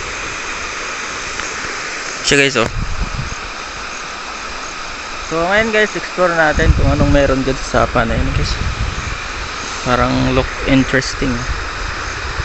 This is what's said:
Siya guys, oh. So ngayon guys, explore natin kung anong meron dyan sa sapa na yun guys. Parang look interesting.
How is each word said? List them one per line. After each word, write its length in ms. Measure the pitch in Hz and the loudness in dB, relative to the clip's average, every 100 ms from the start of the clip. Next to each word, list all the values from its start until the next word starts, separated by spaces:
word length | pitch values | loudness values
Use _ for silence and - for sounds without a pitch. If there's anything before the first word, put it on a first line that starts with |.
| - - - - - - - - - - - - - - - - - - - - - - - | -8 -8 -8 -8 -8 -8 -8 -8 -8 -6 -6 -8 -6 -6 -6 -6 -6 -6 -6 -8 -8 -4 2
Siya 160 | 143 | 4
guys, 160 | 139 123 | 4 4
oh. 80 | 120 - - - - - - - - - - - - - - - - - - - - - - - - - - | 2 0 -2 -2 -2 -4 -6 -6 -8 -10 -10 -10 -10 -10 -10 -10 -10 -10 -10 -8 -8 -8 -8 -8 -8 -8 -4
So 80 | 160 170 | 0 4
ngayon 240 | 208 226 | 4 4
guys, 240 | 214 208 175 | 4 2 0
explore 400 | - - 180 170 | -6 2 2 6
natin 320 | 156 151 160 - | 4 6 6 6
kung 160 | 143 | 6
anong 160 | 143 143 | 4 6
meron 320 | 143 139 131 | 6 6 4
dyan 160 | 131 131 | 2 -2
sa 320 | - 120 117 | 0 2 4
sapa 160 | 123 | 2
na 160 | 113 110 | 2 2
yun 80 | - - | 2 2
guys. 160 | - - - - - - - - - - - - - - 131 | 0 -2 -4 -2 -4 -4 -6 -6 -8 -8 -8 -8 -8 -4 0
Parang 240 | 123 127 131 131 131 | 2 4 4 4 2
look 120 | 127 - - | 0 -2 4
interesting. 640 | 135 127 131 - - 139 120 - - - - - - - - - - | 4 4 2 0 -2 -2 0 -2 -4 -4 -6 -6 -6 -6 -6 -6 -6